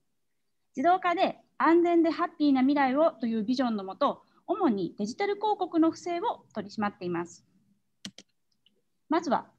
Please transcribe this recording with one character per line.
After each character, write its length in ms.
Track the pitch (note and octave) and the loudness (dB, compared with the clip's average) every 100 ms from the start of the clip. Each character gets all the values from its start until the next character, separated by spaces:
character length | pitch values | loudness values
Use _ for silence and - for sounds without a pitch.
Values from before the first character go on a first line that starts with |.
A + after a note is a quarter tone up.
| _ _ _ _ _ _ _ - | _ _ _ _ _ _ _ -2
自 100 | D#4+ | 0
動 140 | F#4 | 2
化 140 | F4+ | 0
で 260 | F4 D4 - _ - | 0 -2 -2 _ -2
安 240 | C#4 E4+ | 4 4
全 200 | E4+ E4+ | 4 4
で 80 | D#4+ | 2
ハ 160 | D#4 E4+ | 0 -4
ッ 20 | - | 0
ピ 140 | D4 | 2
ー 20 | |
な 80 | C4+ | 4
未 140 | C4 | 4
来 220 | D4 C4+ C4+ | 2 2 2
を 140 | E4 | 0
と 160 | - A#3 | 0 -4
い 80 | A3+ | -2
う 60 | |
ビ 120 | G#3 | -2
ジ 100 | B3+ | -2
ョ 60 | B3 | -2
ン 60 | G#3 | -2
の 60 | |
も 140 | F#3+ F#3+ | -6 -2
と、 260 | C4+ - _ _ - | -2 -2 _ _ -8
主 220 | G#4 E4+ | 0 0
に 260 | G3+ F3 - | 0 -4 -6
デ 80 | G#3 | -8
ジ 100 | B3+ | -4
タ 100 | G4+ | -4
ル 80 | G4+ | -2
広 200 | G#4+ G4+ | -2 -2
告 240 | F4+ E4 | -2 2
の 100 | E4 | 2
不 80 | E4 | 0
正 220 | F4+ E4+ | -6 -4
を 240 | A4 - _ | -4 -6 _
取 140 | A3 G3+ | -12 -10
り 60 | |
締 80 | A3 | -6
ま 60 | G#3 | -6
っ 100 | - | -6
て 60 | |
い 60 | F3+ | -6
ま 160 | E3+ F3 | -6 -6
す。 180 | - _ _ _ _ _ _ - - _ _ _ _ _ _ _ _ _ | -14 _ _ _ _ _ _ -20 -20 _ _ _ _ _ _ _ _ _
ま 120 | D#4+ | -4
ず 100 | E4+ | 0
は、 160 | G#3 - | -2 -2